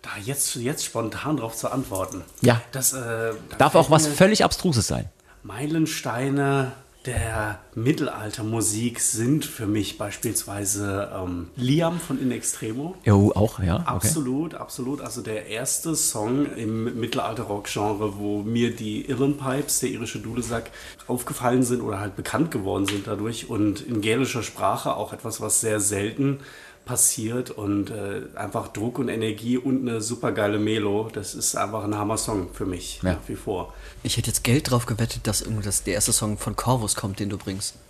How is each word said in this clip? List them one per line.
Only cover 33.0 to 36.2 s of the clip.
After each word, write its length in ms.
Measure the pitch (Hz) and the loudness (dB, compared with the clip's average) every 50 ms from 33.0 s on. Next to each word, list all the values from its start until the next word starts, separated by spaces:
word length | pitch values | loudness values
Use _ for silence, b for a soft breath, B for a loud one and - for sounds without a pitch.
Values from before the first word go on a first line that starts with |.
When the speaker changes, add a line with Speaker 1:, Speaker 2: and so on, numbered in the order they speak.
Speaker 2:
Ja. 120 | - 92 87 | 0 0 0
Speaker 1:
nach 40 | 80 - | 0 -2
wie 80 | - 110 | -8 -10
vor. 400 | 98 - 110 101 90 85 - B B B B B B - | -8 -4 -4 -4 -4 -4 -8 B B B B B B -4
Speaker 3:
Ich 120 | - - | -2 0
hätte 120 | 120 - 120 | 0 0 0
jetzt 160 | 104 - - | -2 0 2
Geld 260 | 117 120 151 151 - | 4 4 4 4 4
drauf 160 | 127 120 117 | 2 2 2
gewettet, 400 | - 117 104 113 113 - 117 - | 0 0 0 0 -2 -2 -4 -2
dass 160 | 110 104 - | -2 -2 -2
irgendwo 200 | - - 110 107 | -2 -2 -4 -2
das, 200 | 101 107 98 - | -2 0 -2 -2
der 120 | - 104 90 | 0 0 0
erste 180 | 107 - - | 2 2 2
Song 260 | 113 - | 2 2